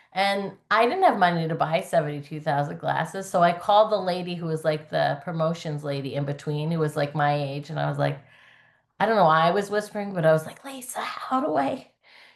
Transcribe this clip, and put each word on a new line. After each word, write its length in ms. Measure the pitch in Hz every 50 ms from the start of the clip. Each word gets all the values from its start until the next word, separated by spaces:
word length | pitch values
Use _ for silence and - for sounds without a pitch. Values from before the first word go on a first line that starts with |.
| _ _ _
And 400 | 180 196 202 202 196 196 190 - - _ _
I 160 | 202 220 233
didn't 180 | 247 320 381 381
have 140 | 339 247 202
money 300 | 190 175 175 170 165 160
to 80 | 170
buy 260 | 147 - 151 160 175
seventy-two 600 | 185 - - 170 151 147 147 147 143 - 160 151
thousand 380 | 151 160 143 143 143 147 170 165
glasses, 500 | - 143 139 139 160 165 - 196 190 190
so 120 | - 180
I 120 | 175 175 175
called 380 | 175 - - 202 208 220 214
the 60 | 214 202
lady 380 | 185 180 180 180 180 175 175
who 120 | 170 170 165
was, 180 | 160 156 160
like, 240 | 160 156 156 156 -
the 320 | - 156 147 143 143 143 -
promotions 600 | - 170 165 160 160 170 165 - 165 151 147 147
lady 300 | 147 139 139 135 139 113
in 100 | 139 143
between, 440 | 143 143 143 - - 147 147 151 156
who 80 | 170 165
was, 180 | 156 147 151 151
like, 180 | 147 143 -
my 180 | 156 147 147 147
age, 360 | 147 143 135 139 147 147 -
and 100 | 160 147
I 80 | 147 147
was 80 | 143 143
like, 220 | 143 143 143 143 - _ _ _ - _ _ _ _ _ _ _ _ _ _ _
I 60 | 196
don't 100 | 214 226
know 100 | 214 185
why 220 | 160 156 160 160 170
I 40 |
was 180 | 180 208 196 196
whispering, 440 | 202 208 208 - - 214 202 202 196
but 120 | 180 156
I 80 | 160 160
was 120 | 156 156
like, 200 | - - - -
Lisa, 340 | 277 269 262 247 - - -
how 400 | - - - - - - 262 262
do 140 | 269 311 311
I 340 | 285 277 269 180 - - - _ _ _ _ _ - - - _